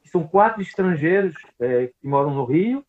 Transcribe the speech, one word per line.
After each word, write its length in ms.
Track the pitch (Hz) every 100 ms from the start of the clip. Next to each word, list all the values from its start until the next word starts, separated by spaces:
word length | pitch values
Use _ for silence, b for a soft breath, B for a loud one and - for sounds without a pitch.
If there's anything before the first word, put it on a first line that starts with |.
Que 80 | _
são 180 | 180 156
quatro 340 | 196 220 220
estrangeiros, 720 | 185 - 185 160 156 196 190 151 - _
é, 280 | 123 123 123
que 200 | _ 139
moram 240 | 139 143
no 120 | 139 120
Rio 380 | 156 220 269